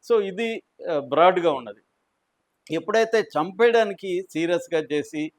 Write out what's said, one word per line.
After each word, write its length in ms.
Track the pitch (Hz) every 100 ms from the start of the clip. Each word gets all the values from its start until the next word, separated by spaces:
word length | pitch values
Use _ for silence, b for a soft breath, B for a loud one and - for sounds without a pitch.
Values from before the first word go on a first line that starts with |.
| -
So 120 | 233
ఇది, 400 | 196 185 226 226 _ _ -
ఆ, 60 | 156
బ్రాడ్‌గా 540 | 131 185 175 180 170
ఉన్నది. 280 | 139 117 104 _ _ _ _ _ _ _ _ -
ఎప్పుడైతే 460 | 156 160 214 220 226
చంపేయడానికి 1000 | 202 147 165 190 233 233 214 190 196 180 190
సీరియస్‌గా 560 | 156 165 170 175 160 151
చేసి 400 | 147 143 156 156